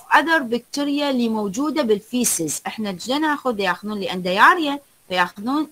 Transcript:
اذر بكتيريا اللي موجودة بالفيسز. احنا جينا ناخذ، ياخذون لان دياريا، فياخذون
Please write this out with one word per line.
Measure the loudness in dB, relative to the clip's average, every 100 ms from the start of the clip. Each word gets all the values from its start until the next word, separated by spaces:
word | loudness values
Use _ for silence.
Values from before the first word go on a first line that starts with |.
| 2 2
اذر | 4 2
بكتيريا | 0 -4 -4 -4 -2 0 0
اللي | 0 0
موجودة | 0 -2 -2 -2 0
بالفيسز. | 2 0 0 -2 0 0 -2 -6 -8
احنا | -6 -6
جينا | -6 -4 -2
ناخذ، | 0 -2 -2 -2
ياخذون | -2 -2 -4 -6
لان | -4 -4
دياريا، | -2 6 6 6 2 -4 -8 _ -4
فياخذون | -2 -2 -2 -4 -2 -4